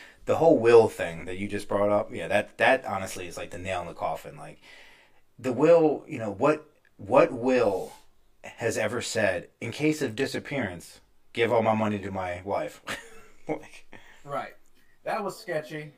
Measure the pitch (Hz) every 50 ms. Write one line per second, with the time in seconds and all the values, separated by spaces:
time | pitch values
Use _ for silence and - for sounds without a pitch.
0 | - - - _ - - 110 - 156 165 151 120 113 117 120 117 110 104 - -
1 | 92 85 82 82 78 90 92 95 101 101 104 101 - - 107 101 101 104 104 104
2 | - - - 101 85 82 95 104 107 - - - 113 117 - - - 101 101 98
3 | 95 92 - 98 92 87 85 92 90 82 - 95 90 92 95 90 85 82 78 -
4 | - - - - - - 147 - 147 156 151 _ - - - - - - - _
5 | _ _ _ _ _ _ _ - 113 127 123 120 151 165 170 165 160 151 135 -
6 | - - 151 123 110 104 98 95 123 147 151 156 - _ _ _ _ _ _ -
7 | 104 - 123 139 - 202 135 123 117 127 127 123 113 104 98 92 - - - -
8 | - - _ _ _ _ _ _ - - - - 117 113 101 120 110 107 104 120
9 | 104 - - 110 107 98 92 87 - - _ - - 117 110 - 147 156 151 151
10 | 143 123 110 113 135 131 - - - - 147 139 117 98 87 85 - - - -
11 | _ _ _ - _ - - 117 117 107 120 113 107 110 110 110 110 104 104 101
12 | 95 98 95 95 92 90 87 90 92 98 95 92 - 73 - - - - - -
13 | - - - - - - - - - - 156 - - - - - - - - -
14 | - - - - - 143 143 131 - - - - - - - - - - - _
15 | - 151 170 220 202 190 185 - - - 165 151 151 - 156 151 151 151 -